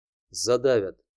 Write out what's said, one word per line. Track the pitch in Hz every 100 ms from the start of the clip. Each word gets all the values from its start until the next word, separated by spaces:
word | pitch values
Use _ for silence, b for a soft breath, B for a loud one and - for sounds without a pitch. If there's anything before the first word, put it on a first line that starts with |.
| _ _ _
задавят, | - 113 123 131 117 95 - _